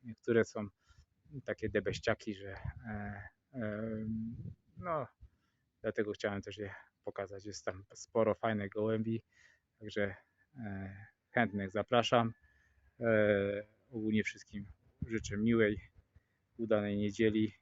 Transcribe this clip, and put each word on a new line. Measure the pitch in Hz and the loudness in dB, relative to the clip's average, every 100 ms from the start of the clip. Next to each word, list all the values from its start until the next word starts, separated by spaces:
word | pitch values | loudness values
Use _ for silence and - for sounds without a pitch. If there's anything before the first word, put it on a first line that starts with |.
Niektóre | 123 110 - 113 110 | -12 -10 4 4 4
są | 110 104 _ _ - - _ _ 143 - | 0 -8 _ _ -20 -20 _ _ -14 -8
takie | 104 110 | -4 0
debeściaki, | 104 98 98 - 107 - 98 | 0 0 -2 -2 -2 -4 -8
że, | 98 95 - - 123 | -10 -10 -10 -10 -10
e, | 107 104 101 101 _ _ | -8 -8 -10 -14 _ _
e, | 135 107 104 113 110 110 110 113 120 - - _ - | -8 -6 -4 -6 -6 -4 -4 -6 -8 -12 -14 _ -12
no, | 185 160 120 _ - _ _ _ _ _ | -4 -4 -4 _ -20 _ _ _ _ _
dlatego | 110 107 104 | -4 -2 -2
chciałem | 101 107 101 | -2 -2 -4
też | 95 98 | -6 -10
je | 101 98 - _ | -10 -10 -18 _
pokazać. | - - 98 101 104 | -12 -8 -8 -10 -12
Jest | 98 - | -10 -8
tam | 95 98 | -8 -12
sporo | - - 117 110 101 | -18 -4 2 2 2
fajnych | 113 107 101 | 0 0 -2
gołębi, | 107 107 110 113 113 _ _ - _ _ _ | -2 0 0 0 -2 _ _ -20 _ _ _
także, | 107 107 101 101 _ _ _ 135 | -8 -2 -2 -4 _ _ _ -12
e, | 110 98 95 98 107 _ _ | -10 -8 -10 -12 -16 _ _
chętnych | - 113 101 98 | 2 2 0 -4
zapraszam. | 101 101 123 113 123 117 - _ _ _ _ _ _ | -2 4 4 6 4 4 -2 _ _ _ _ _ _
E, | 117 110 107 101 98 101 107 _ _ | 4 6 6 6 4 -2 -6 _ _
ogólnie | 120 110 107 | -6 0 2
wszystkim | 104 - - 104 104 - _ _ - | 0 -4 -14 -12 -12 -16 _ _ -4
życzę | 113 - 101 | -4 -4 0
miłej, | 110 117 107 104 - _ _ _ _ _ _ - | 4 6 6 4 -6 _ _ _ _ _ _ -8
udanej | 113 107 104 101 | 2 2 2 0
niedzieli | 104 101 110 107 107 - | 0 4 4 4 0 -2